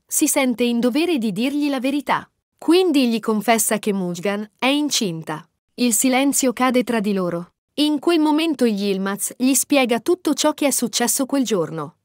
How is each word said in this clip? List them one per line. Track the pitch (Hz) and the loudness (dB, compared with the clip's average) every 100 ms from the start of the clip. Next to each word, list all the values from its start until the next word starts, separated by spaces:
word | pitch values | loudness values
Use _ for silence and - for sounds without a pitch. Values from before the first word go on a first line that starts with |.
| - | -8
si | - 294 | -2 0
sente | 294 262 233 240 | 2 0 0 0
in | 240 | 2
dovere | 247 269 349 294 | 2 2 0 0
di | 220 | -2
dirgli | 185 262 294 294 | -2 -2 -2 -2
la | 269 | -2
verità. | 262 285 - 160 - _ _ - | -2 -2 -2 -4 -4 _ _ -4
Quindi | - 349 370 285 247 | 2 4 4 4 2
gli | 226 | 0
confessa | 226 214 226 226 - 208 | 0 0 2 0 0 -2
che | 214 | -2
Mujgan | 196 180 175 202 202 214 _ | -2 -4 -4 -4 -4 -8 _
è | 247 | 0
incinta. | 294 294 - 196 160 160 156 - _ _ | 0 0 -2 -2 -6 -8 -12 -14 _ _
Il | - 247 220 | -2 0 2
silenzio | 262 254 277 - 254 | 2 2 2 0 0
cade | 226 254 254 | 0 0 2
tra | 240 233 | 0 -2
di | 208 | -2
loro. | 196 175 170 175 _ _ - | -2 -2 -6 -10 _ _ 0
In | 302 294 | 0 0
quel | 339 339 | 2 2
momento | 302 302 330 285 240 | 2 2 0 0 0
Yilmaz | 196 202 190 190 202 - - | 0 -2 -2 -4 -4 -8 -2
gli | 254 269 | 0 0
spiega | - 285 247 233 | 2 2 2 0
tutto | - 359 330 277 | 0 0 0 0
ciò | 302 | 0
che | 302 285 | 0 0
è | |
successo | - 233 - 240 - 262 | 0 -2 -2 -2 -2 -2
quel | 277 | -2
giorno. | 226 202 151 160 147 - | 0 -2 -2 -6 -10 -14